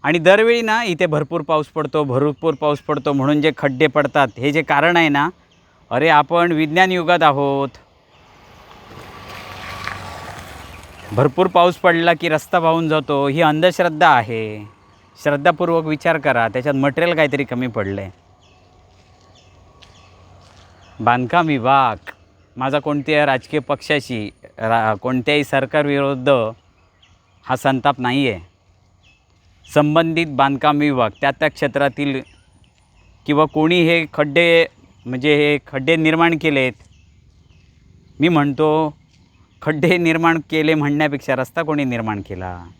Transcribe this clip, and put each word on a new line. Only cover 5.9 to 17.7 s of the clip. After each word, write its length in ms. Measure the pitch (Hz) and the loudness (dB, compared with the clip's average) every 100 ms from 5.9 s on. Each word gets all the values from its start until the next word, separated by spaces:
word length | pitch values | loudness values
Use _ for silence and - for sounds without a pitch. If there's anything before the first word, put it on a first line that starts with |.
अरे 180 | 123 156 | -2 4
आपण 440 | 151 143 170 175 | 4 4 0 0
विज्ञान 400 | 160 156 160 185 | 0 -2 2 2
युगात 300 | 180 160 175 | 0 0 2
आहोत, 460 | 156 139 143 139 139 - _ _ _ _ _ - - - - - - - - - - - - - - - - - - - - - - - - - - - - | 2 2 0 -2 -4 -8 _ _ _ _ _ -20 -20 -20 -20 -20 -20 -20 -20 -20 -18 -18 -16 -16 -14 -12 -12 -12 -14 -16 -16 -16 -18 -20 -20 -20 -20 -20 -8
भरपूर 340 | 107 139 131 185 | 0 0 2 2
पाऊस 300 | 180 175 175 | 4 2 4
पडला 360 | 185 170 170 165 | 2 2 2 0
की 80 | 170 | 0
रस्ता 300 | 156 - 180 | -2 0 0
वाहून 300 | 165 165 165 | 2 0 0
जातो, 380 | 156 147 143 139 | -2 0 -2 0
ही 140 | 143 | 2
अंधश्रद्धा 680 | 160 151 175 165 175 156 170 | 2 4 2 2 -2 4 4
आहे. 560 | 135 110 113 110 107 104 _ _ _ _ _ | 4 2 -6 -6 -10 -16 _ _ _ _ _
श्रद्धापूर्वक 640 | - 143 156 165 175 165 | -2 0 0 0 0 0
विचार 340 | 156 151 170 160 | -2 -4 -2 0
करा, 300 | 143 123 113 | 0 0 0
त्याच्यात 260 | 123 127 | -2 -2
मटेरियल 420 | 139 139 131 170 160 | 0 0 0 -2 0
काहीतरी 280 | 151 135 | 0 0
कमी 220 | 135 123 | -4 -4
पडलंय. 440 | 127 | -6